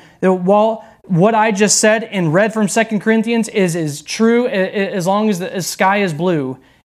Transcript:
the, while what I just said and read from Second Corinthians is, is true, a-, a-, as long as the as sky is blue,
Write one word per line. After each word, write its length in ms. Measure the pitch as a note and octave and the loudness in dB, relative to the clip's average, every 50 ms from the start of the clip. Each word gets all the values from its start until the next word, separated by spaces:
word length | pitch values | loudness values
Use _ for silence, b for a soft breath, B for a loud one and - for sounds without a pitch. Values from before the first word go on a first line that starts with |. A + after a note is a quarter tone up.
| B B B B | B B B B
the, 120 | - F#3 F#3 | 0 0 0
while 500 | F#3 F3+ F#3 G3+ G#3 G#3+ A3+ A3 A3 B B B B _ | 2 2 2 2 4 2 2 0 -4 B B B B _
what 300 | - F#3 D#3+ F#3 A3 A3+ | -2 0 2 2 4 2
I 180 | A3 G#3+ A3+ G#3 | 2 2 0 2
just 260 | F#3+ G#3+ G3 - - | 2 2 2 2 2
said 260 | - G#3+ A3 A3+ A3 | 2 2 2 2 0
and 280 | - G3 G3 F3 D#3 D3 | -4 -4 -2 -2 0 2
read 220 | F#3+ A3 A3 A3 | 2 2 0 0
from 120 | A3 G#3+ | 0 -2
Second 340 | F#3+ - A3+ A3 A3 G#3+ G3 | 0 0 0 -2 0 -2 -2
Corinthians 500 | - A3 A3 A3+ A3 A#3 A#3 A3+ G#3+ - | 0 0 0 0 0 0 0 -2 -2 -2
is, 260 | - G#3+ F#3+ F3 D#3+ | -2 0 0 0 0
is 240 | F3 D#3+ D3+ C#3 - | -2 -2 -4 -6 -8
true, 460 | - - - - A3+ A3+ A#3 A#3+ B3 | -10 -10 -4 0 2 2 4 2 2
a-, 40 | - | 0
a-, 440 | - G3 F#3 - - G#3 G3 F3+ G3 | 0 -2 -2 -2 -2 -4 -4 -4 -4
as 120 | G3 E3 | -2 -2
long 220 | F#3 G3 G#3 G#3+ A3 | 0 0 0 0 0
as 100 | G3+ E3+ | 0 -2
the 160 | D#3+ D#3+ - | -4 -6 -6
as 120 | G3 D#3+ | -6 -6
sky 320 | - - - G3+ F#3+ G3 G#3 | -6 -4 0 0 2 2 2
is 160 | G3+ F3+ D3+ | 0 -2 -2
blue, 440 | C#3+ F3 F#3 F3 D3+ C3+ C3 C3 b b b b b b _ | -2 -2 0 0 0 -2 -4 -8 b b b b b b _